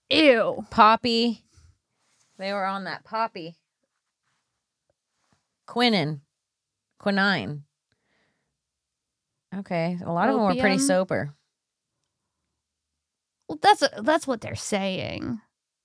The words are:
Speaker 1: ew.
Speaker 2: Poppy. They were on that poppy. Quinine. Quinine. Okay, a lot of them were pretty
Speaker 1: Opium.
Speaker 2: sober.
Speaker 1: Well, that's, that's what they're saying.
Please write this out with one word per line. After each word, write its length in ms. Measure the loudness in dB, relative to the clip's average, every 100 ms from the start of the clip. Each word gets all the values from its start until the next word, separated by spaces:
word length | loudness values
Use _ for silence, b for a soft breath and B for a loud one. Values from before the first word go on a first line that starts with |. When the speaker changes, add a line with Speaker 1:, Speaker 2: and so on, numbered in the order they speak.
| _
Speaker 1:
ew. 560 | 4 6 4 0 -4 -4
Speaker 2:
Poppy. 720 | 6 6 6 0 0 0 -2 _ -20 _ _ _ _ _ _ _ -12
They 120 | -6
were 140 | -4 -4
on 200 | -4 -8
that 180 | -12
poppy. 540 | -8 -6 -6 -6 -16 -18 _ _ _ _ _ _ _ _ _ _ _ _ _ _ _ _ _ _ _ _ -10
Quinine. 540 | -2 0 2 -2 -6 _ _ _ _ _ _ _ _
Quinine. 600 | -4 0 0 0 -4 -10 -14 _ _ _ _ _ _ _ _ _ _ _ _ _ _ _ _ _ _ -14
Okay, 440 | -6 -4 -2 -4
a 80 | -4
lot 180 | 0 0
of 40 | 2
them 80 | 2
were 40 | 2
pretty 60 | 2 2
Speaker 1:
Opium. 20 |
Speaker 2:
sober. 560 | 2 2 0 -2 -4 -10 _ _ _ _ _ _ _ _ _ _ _ _ _ _ _ _ _ _ _ _ -14
Speaker 1:
Well, 120 | 0
that's, 220 | 2 4 0 -2
that's 240 | 0 0 0
what 160 | -6
they're 140 | -6 -10
saying. 840 | -4 -4 -2 -4 -8 -8 -8 -8 _ _ _ _